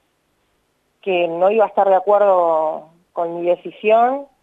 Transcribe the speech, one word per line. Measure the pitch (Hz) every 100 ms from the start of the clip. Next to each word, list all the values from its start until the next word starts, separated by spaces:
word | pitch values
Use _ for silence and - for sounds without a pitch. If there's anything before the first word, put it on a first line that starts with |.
| _ _ _ _ _ _ _ _ _ _
que | 196 175 170
no | 170 190
iba | 220 196
a |
estar | - 196
de | 185
acuerdo | 196 202 202 185 170 160 156 156 - _ _
con | 180 170 170
mi | 175
decisión, | 175 175 - 214 226 240 277 277 _